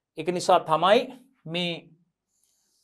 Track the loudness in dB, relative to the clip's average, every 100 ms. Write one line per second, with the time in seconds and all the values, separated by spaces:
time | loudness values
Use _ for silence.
0 | _ -10 -6 -4 2 2 2 0 4 2
1 | 0 -12 _ _ -10 -6 -6 -8 -14 _
2 | _ _ _ _ _ _ _ _